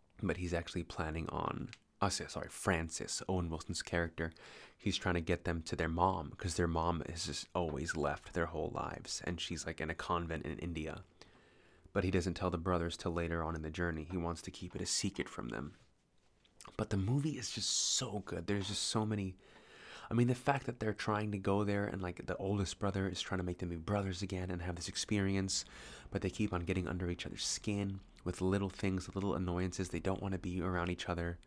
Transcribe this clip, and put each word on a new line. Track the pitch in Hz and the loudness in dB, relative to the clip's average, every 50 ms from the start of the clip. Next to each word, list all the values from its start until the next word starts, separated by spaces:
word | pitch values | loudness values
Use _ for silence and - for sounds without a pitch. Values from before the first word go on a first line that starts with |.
| _ _ _ - | _ _ _ -4
but | 107 87 80 | 0 0 0
he's | 90 90 85 85 | 0 0 0 0
actually | 82 82 - - 90 82 | -2 -2 -2 -4 -4 -4
planning | - - - 80 78 78 82 80 - | -4 -4 -4 -2 -2 -2 -2 -2 -2
on, | - 78 78 - - - - - - - _ _ _ - | -2 -2 0 0 -2 -2 -6 -8 -10 -14 _ _ _ 0
oh, | 104 95 | 0 2
so-, | - - - - | 2 0 -4 -4
sorry, | - - - - | -6 -6 -6 -6
Francis, | - - - 104 90 82 82 80 - - - - - - - - | -6 0 2 4 4 4 2 0 -4 -6 -6 -4 -4 -4 -2 0
Owen | 95 90 85 80 | 2 2 2 0
Wilson's | 80 76 - - 87 - | -2 -4 -4 -4 -6 -6
character, | - - 90 85 85 82 - - 82 80 - - - - - - - - - | -4 0 2 2 2 0 0 -2 -2 -2 -4 -8 -16 -18 -18 -18 -18 -20 -12
he's | - - 101 90 - | -4 -2 0 0 2
trying | - 95 87 | 2 2 2
to | 85 | 2
get | 82 92 87 - - | 2 2 0 0 2
them | 85 85 82 | 0 -2 -2
to | 80 - 82 | -2 -4 -2
their | - 82 82 | 0 2 2
mom, | 82 85 90 95 92 87 76 69 - | 4 6 6 6 6 4 -2 -6 -8
'cause | - - 87 - | -4 -4 -2 2
their | - 87 82 | 2 2 4
mom | 82 82 80 87 85 78 - - | 4 4 4 4 2 0 -2 -4
has | 82 82 - | -4 -4 -4
just | 80 69 - - - - | -4 -4 -6 -6 -2 0
always | 90 87 80 71 67 80 80 - | 0 0 0 0 -2 -2 -2 0
left | 76 73 71 71 - - - - | 2 2 2 0 -2 -6 -4 0
their | 90 82 | 0 0
whole | 82 82 78 78 - | 0 0 -2 -2 -2
lives, | - - 73 - - - - - - - - | -2 -2 -4 -4 -6 -8 -8 -6 -6 -4 -2
and | - 87 82 | -2 -2 -2
she's, | - - 85 76 - | -2 -4 -4 -4 -4
like, | 82 80 - | -6 -4 -4
in | 78 80 | -2 -4
a | 82 | -4
convent | - - - 87 85 85 80 82 76 - | -4 -2 0 0 0 0 0 -2 -4 -2
in | 78 - - | -4 -6 -4
India. | - 87 80 78 78 78 - - - - - - - - - - - - - - - - - - - - | -4 -4 -4 -4 -4 -4 -6 -8 -12 -16 -20 -20 -20 -20 -20 -20 -20 -20 -20 -20 -20 -20 -20 -20 -10 -4
But | - 101 90 | 0 0 2
he | 92 | 4
doesn't | 92 92 85 92 82 | 4 4 4 2 0
tell | - 92 90 | 0 0 0
the | 85 85 | 0 0
brothers | 82 95 90 85 85 85 - | 2 2 2 4 2 0 -2
till | - - 92 | -2 -2 -2
later | 82 85 85 82 85 85 | 0 0 0 2 2 0
on | 80 80 82 | 0 0 -2
in | 80 | -2
the | 78 78 | -4 -4
journey. | 80 87 87 85 80 78 78 85 | -2 0 0 0 0 -2 -4 -2
He | 92 | -2
wants | 87 82 85 85 - | 0 0 0 -2 -2
to | - 92 | -6 -10
keep | - - 92 87 - | -10 -8 -10 -8 -6
it | - | -4
a | - | -2
secret | - - - - 98 - - - - | 0 0 0 0 0 0 -2 -4 -4
from | - - 58 60 | -4 -8 -6 -4
them. | 55 57 69 78 - - - - _ _ _ _ _ _ _ _ _ _ _ _ _ - - - - | -4 -4 -6 -6 -10 -14 -20 -20 _ _ _ _ _ _ _ _ _ _ _ _ _ -20 -18 -10 -4
But | - 110 - | -4 -2 0
the | 101 98 | 2 2
movie | 95 107 131 143 143 160 139 - | 2 4 2 2 2 0 -2 -2
is | 110 - | -6 -6
just | - 107 - - | -4 -2 -2 0
so | - - - - - - 135 110 98 101 | 2 2 2 2 2 2 0 0 -2 -4
good. | 90 - - 87 85 | -4 -4 -4 -2 0
There's | 104 101 101 92 - | 2 2 2 2 0
just | 98 - - | -2 -2 0
so | - - 110 107 | 2 2 2 2
many, | 107 110 104 95 95 92 - - - - - - - - - - - - - - - | 2 2 0 0 -2 -4 -8 -14 -20 -20 -20 -20 -20 -20 -20 -18 -16 -16 -12 -6 0
I | 110 | 4
mean, | 117 120 123 | 6 6 6
the | 123 | 4
fact | - - 147 139 135 - | 2 4 2 2 2 0
that | - - - | -4 -4 -2
they're | 110 110 | 0 0
trying | 101 - - 110 107 104 107 107 | 0 0 2 2 2 2 2 2
to | 104 95 | 0 0
go | 98 101 98 101 104 | 2 4 4 4 4
there | 101 101 101 101 | 4 4 2 2
and, | 104 - 95 | 0 0 -2
like, | 92 90 87 - - | -2 -4 -4 -4 -4
the | - 92 | -4 -4
oldest | - 95 98 104 101 95 - - - | -2 0 2 2 2 2 0 0 0
brother | 101 98 95 98 95 92 | 0 0 2 2 2 2
is | 92 - | 0 -2
trying | - - 98 92 | -2 -2 0 0
to | 90 | 0
make | 90 87 - | 0 -2 -2
them | 92 87 | -2 -4
be | 87 | -4
brothers | 82 82 - 104 104 98 95 90 87 | -4 -2 0 2 2 2 0 -2 -2
again | 98 90 95 92 90 90 | -2 -2 -2 -2 -2 -2
and | 92 87 | -2 -2
have | 87 90 87 | -2 -2 -4
this | - - - | -4 -4 -6
experience, | - - - - 107 101 98 98 98 98 95 95 - - - - - - - - - - - - | -4 -4 0 2 4 4 6 4 4 4 2 2 0 -2 -4 -6 -10 -16 -14 -14 -14 -14 -10 -4
but | - 98 | -4 0
they | - 92 | 0 0
keep | - - 107 101 | 0 2 0 2
on | 92 87 85 | 2 0 2
getting | 87 90 92 90 | 2 2 2 2
under | - 90 90 90 87 | 0 0 0 0 0
each | 87 - - | -2 -2 -4
other's | - - - - | -6 -6 -4 -2
skin | - - - - 107 101 101 101 98 95 95 - - - - | -2 -2 -2 0 0 2 2 2 0 -2 -4 -8 -14 -16 -8
with | - 90 90 - | -4 -4 -2 2
little | 92 92 98 98 98 92 | 4 4 4 4 4 2
things, | - - - 98 95 90 - - - | -2 0 0 2 2 0 -2 -2 -2
little | 98 98 101 69 | 0 0 2 2
annoyances. | 80 92 90 87 90 92 90 - - 92 85 | 2 2 2 2 2 0 0 0 -2 -4 -2
They | - 82 | -2 0
don't | - 95 95 - | 0 0 0 0
wanna | 101 98 95 87 | 0 -2 -2 -2
be | - 90 90 92 | -2 -2 -2 0
around | 85 92 92 87 87 90 | 0 2 2 2 2 0
each | 90 - - - | 0 -2 -2 -2
other. | 85 85 85 87 85 - - | -2 0 0 -2 -2 -4 -10